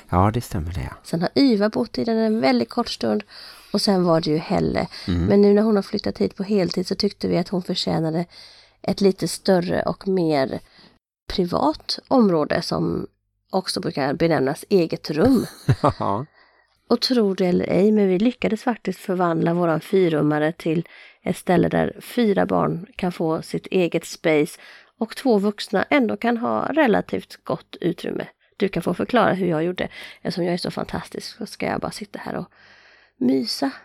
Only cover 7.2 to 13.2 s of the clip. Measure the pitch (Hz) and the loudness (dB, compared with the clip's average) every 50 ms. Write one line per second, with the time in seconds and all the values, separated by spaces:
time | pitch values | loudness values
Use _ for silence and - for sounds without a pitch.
7.2 | - 185 180 170 175 - 190 180 180 - 180 - - 185 170 165 160 160 160 170 | -4 -2 0 0 -2 -2 -4 -4 -4 -4 -4 -4 -2 -2 -2 -2 -2 -2 -2 -2
8.2 | 175 - - - - - - - - _ _ _ - - 185 - 196 190 190 - | -4 -6 -8 -20 -20 -20 -20 -20 -20 _ _ _ -4 -4 -2 2 2 2 2 2
9.2 | 165 175 - - - - 190 175 175 180 165 - - - 170 - - 196 190 185 | -2 -6 -6 -4 0 2 2 2 2 0 -2 -2 -2 -2 -4 -4 -2 -2 0 0
10.2 | 170 160 151 139 131 - - - - _ _ - - - _ _ _ _ _ _ | 2 2 2 2 0 0 -2 -8 -10 _ _ -20 -20 -20 _ _ _ _ _ _
11.2 | _ - - - 180 175 - - - 302 311 - - - - - - - - 254 | _ -8 -2 -2 -2 0 0 0 0 0 -2 -2 -6 -10 -10 -8 -4 0 4 4
12.2 | 220 196 170 156 147 - - 175 - - - 165 165 - 175 185 - - _ _ | 4 4 4 2 0 0 -2 -2 -2 -2 -2 -2 -2 -2 -2 -4 -6 -10 _ _